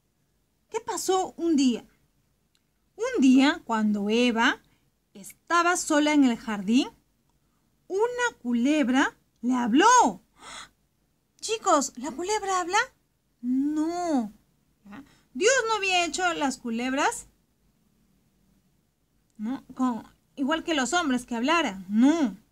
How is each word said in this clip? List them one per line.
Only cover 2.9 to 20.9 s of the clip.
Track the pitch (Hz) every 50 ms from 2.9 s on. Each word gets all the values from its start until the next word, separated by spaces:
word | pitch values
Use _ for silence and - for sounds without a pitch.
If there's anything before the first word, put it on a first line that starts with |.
| _
Un | - 440 523 494 392
día, | 254 262 254 269 262 294 339 - -
cuando | - 226 220 214 214 208 208 202 208
Eva | 220 233 247 247 214 226 233 285 403 - _ _ _ _ _ _ _ _ _ _ _
estaba | 302 285 - - _ _ - 330 349 339 349 359 -
sola | - - 320 294 302 302 302
en | 294 269
el | 247 233 -
jardín, | - 220 214 202 185 196 233 269 359 453 - _ _ _ _ _ _ _ _ _ _ _ _ _ _ _ _ _ _ -
una | 359 392 440 480 494 480 494 466 453 _
culebra | - 240 240 233 233 285 311 302 269 226 247 269 330 453 - _ _ _ _ _
le | - 247 254
habló. | 247 240 220 220 294 392 453 508 480 381 254 180 - _ _ _ _ - - - - - - _ _ _ _ _ _ _ _ _ _ _ _ _ _
Chicos, | - - 440 440 - 392 330 294 262 - - 247
¿la | 240 320
culebra | 233 277 349 381 427 427 392 392 381 370
habla? | 359 330 370 427 508 523 _ _ _ _ _ _ _ _ _ _
No. | 240 247 254 269 277 294 302 302 311 330 349 349 349 339 302 254 220 202 - _ _ _ _ _ _ _ _ _ _
¿Ya? | 202 208 - 285 _ _ _ _ _ -
Dios | 254 349 453 539 523 453 453
no | 440
había | 415 392 381 370 359 349
hecho | 330 - 359 370 349 330
las | 311 294 269 240 -
culebras, | - 240 226 226 247 262 262 285 320 415 480 - - _ _ _ _ _ _ _ _ _ _ _ _ _ _ _ _ _ _ _ _ _ _ _ _ _ _ _ _ _ _ _ _ _ _ _ _ _ _ _ _ _ _ -
¿no? | 214 226 269 - - - -
Con, | - 262 254 233 214 - - _ _ _ _ _
igual | - 277 254 320 320 320
que | 339 320
los | 285 254 240